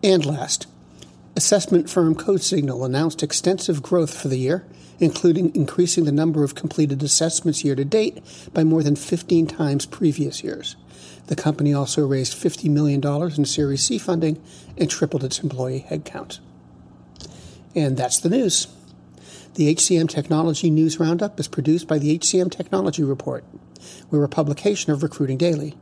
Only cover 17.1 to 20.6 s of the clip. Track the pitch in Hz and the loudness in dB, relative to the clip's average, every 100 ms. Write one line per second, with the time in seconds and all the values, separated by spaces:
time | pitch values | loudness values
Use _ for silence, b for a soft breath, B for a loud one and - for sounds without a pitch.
17.1 | - B B B B B 170 147 131 127 | -20 B B B B B -2 0 0 -2
18.1 | - 170 233 214 - - - - - - | 0 2 2 2 0 -4 -14 -20 -20 -20
19.1 | - B B B - 151 165 - 175 160 | -20 B B B 0 2 2 2 2 2
20.1 | - 147 156 165 151 | -2 0 0 0 0